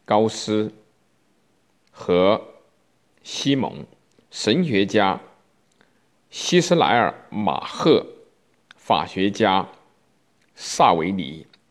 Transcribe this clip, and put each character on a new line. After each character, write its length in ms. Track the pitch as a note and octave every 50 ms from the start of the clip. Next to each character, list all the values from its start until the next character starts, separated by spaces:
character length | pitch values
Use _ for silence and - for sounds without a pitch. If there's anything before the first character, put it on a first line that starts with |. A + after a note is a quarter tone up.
| _
高 240 | - G#2+ G#2 A2 A2
斯 460 | - - - - G#2+ G#2+ G#2+ G#2 - - _ _ _ _ _ _ _ _ _ _ _ _ _ _ _ _ _ _ _ _ _ _
和 500 | _ - - - F2+ F2+ F2+ F#2+ G#2+ - - - - - _ _ _ _ _ _ _ _ _ _ _ _
西 340 | _ - - - - C#3 C#3
蒙、 300 | C3+ G#2+ - - C#2+ C#2+ - _ _ _ _ _ _ _ _
神 340 | - - - G#2 A2+ E3+ F#3
学 180 | D#3 A#2 F#2+ G2+
家 380 | G2 - A2 G2 F#2+ F#2 - - - _ _ _ _ _ _ _ _ _ _ _ _ _ _ _ _ _ _ _ _
希 280 | - - - - - F3+
斯 140 | E3 - F3+
莱 140 | E3 - C#2+ G#2+ A#2+
尔· 160 | A2 D2+ - - - - -
马 240 | G#2 G#2+ F2+ C#2 -
赫、 480 | - - - - - E3+ C#3 G#2 - - - - - _ _ _ _ _ _ _ _ _ -
法 300 | _ _ - G#2+ D#2 D#2
学 240 | F#2+ - F#2+ F#2+ G#2
家 400 | G2+ - A2+ G2+ F#2+ F#2+ F#2 - - - _ _ _ _ _ _ _ _ _ _ _ _ _ _ _
萨 380 | - - - - - E3 B2 F2+
维 180 | E2 D#2+ F2+
尼、 340 | G2 F#2+ E2 C2+ D2+ D#2+ - _ _ _ _ _